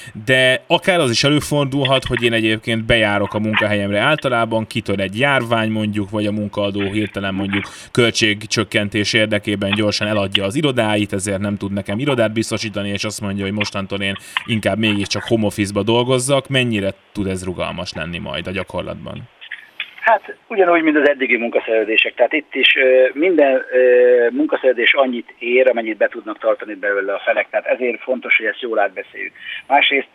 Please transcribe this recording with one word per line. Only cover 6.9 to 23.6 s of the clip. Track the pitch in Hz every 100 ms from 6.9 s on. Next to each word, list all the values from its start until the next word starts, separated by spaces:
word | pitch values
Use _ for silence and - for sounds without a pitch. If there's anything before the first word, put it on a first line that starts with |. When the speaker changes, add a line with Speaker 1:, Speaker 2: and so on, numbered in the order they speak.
| 107 104 98 98
Speaker 1:
mondjuk | 95 98 98 - - - -
költségcsökkentés | 117 - 110 101 107 - 101 110 101 107 101
érdekében | 113 107 104 107 101 101
gyorsan | 101 104 - 104
eladja | 107 98 98
az | 98
irodáit, | 127 147 123 107 107 104
ezért | 101 101 98
nem | 104 104
tud | 101
nekem | 101 95 101
irodát | 143 127 110
biztosítani, | 110 110 110 113 101 101
és | 101
azt | 107 -
mondja, | 101 98
hogy | 98
mostantól | 104 104 101 98 98
én | 98 98 - - -
inkább | 110 101 98
mégiscsak | 110 101 98 104
home | - 117 104
office-ba | 101 98 101
dolgozzak. | 101 117 123 131 123 139 -
Mennyire | 135 123 104 95 - _
tud | - 95
ez | 92
rugalmas | 92 85 82 82 90
lenni | - 80 85
majd | 69 69 90
a |
gyakorlatban? | 95 92 - - 80 - - 120 _ - - - - - -
Speaker 2:
Hát | 220 214 - - -
ugyanúgy, | 220 180 170
mint | 160 151
az | 143
eddigi | 139 127 117
munkaszerződések. | 117 117 - 110 107 110 120
Tehát | - 120
itt | 156 -
is, | 139 127 -
ö, | 131 127 131
minden, | 135 180 160 139 131